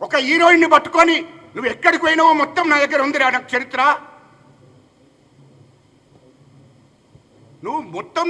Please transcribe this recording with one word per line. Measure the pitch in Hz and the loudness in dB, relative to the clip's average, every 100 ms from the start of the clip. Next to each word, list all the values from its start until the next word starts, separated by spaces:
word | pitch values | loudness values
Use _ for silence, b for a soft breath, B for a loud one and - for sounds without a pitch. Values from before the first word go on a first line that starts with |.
| - | -4
ఒక | 294 269 | -2 0
హీరోయిన్ని | 330 339 349 330 302 | 2 4 4 4 4
పట్టుకొని | - 320 339 320 - - - | 4 2 2 0 -6 -16 -18
నువ్వు | - 277 | -10 -8
ఎక్కడికి | - 349 339 330 | -2 0 0 0
పోయినావో | 320 320 311 | 2 4 2
మొత్తం | 285 359 339 | 0 -2 0
నా | 294 | 0
దగ్గర | 285 285 277 | 0 -2 -2
ఉందిరా | 285 262 254 | 0 -2 -2
నాకు | 254 | -4
చరిత్ర. | 247 254 254 277 302 - - - _ _ _ - _ _ _ _ _ _ _ - _ _ _ _ _ _ _ 127 135 143 139 139 _ _ _ _ - _ _ _ _ | -8 -6 -2 0 0 -6 -20 -20 _ _ _ -20 _ _ _ _ _ _ _ -20 _ _ _ _ _ _ _ _ _ _ _ -20 _ _ _ _ -20 _ _ _ _
నువ్వు | 180 285 196 170 | -10 -8 -8 -12
మొత్తం | - - 330 | -10 -6 -4